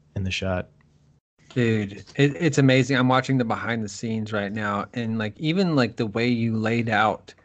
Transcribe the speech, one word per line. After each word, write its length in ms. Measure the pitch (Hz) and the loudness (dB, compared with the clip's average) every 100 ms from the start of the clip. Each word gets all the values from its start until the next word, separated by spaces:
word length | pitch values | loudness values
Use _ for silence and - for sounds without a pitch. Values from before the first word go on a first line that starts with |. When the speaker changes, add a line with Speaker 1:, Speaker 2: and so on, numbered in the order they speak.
| _ 101 | _ -6
Speaker 1:
in 80 | |
the 80 | 95 | -6
shot. 380 | - 95 90 - _ _ _ _ _ _ _ _ | -4 -4 -4 -6 _ _ _ _ _ _ _ _
Speaker 2:
Dude, 400 | 131 117 110 101 98 - - | -2 0 0 -2 -8 -8 2
it, 200 | 143 143 | 2 2
it's 220 | 170 139 | 0 4
amazing. 400 | 135 131 131 131 | 6 6 4 2
I'm 100 | 127 | 4
watching 300 | 131 127 135 | 2 2 0
the 80 | 113 | 0
behind 380 | 101 107 117 | -4 -4 -4
the 60 | 104 | -6
scenes 420 | - 113 110 107 | -8 -6 -6 -4
right 180 | 107 101 | -4 -4
now, 340 | 110 104 101 - | -4 -2 -4 -4
and, 240 | 120 113 113 | -6 -4 -4
like, 200 | 107 - | -4 -4
even, 360 | 156 180 185 147 | -2 0 2 2
like, 220 | 113 - | 0 0
the 80 | 113 | -4
way 200 | 113 123 | 0 0
you 280 | 117 113 110 | 0 0 0
laid 340 | 110 117 113 | 0 0 0
out 440 | 104 110 - - - | 2 2 0 -8 -20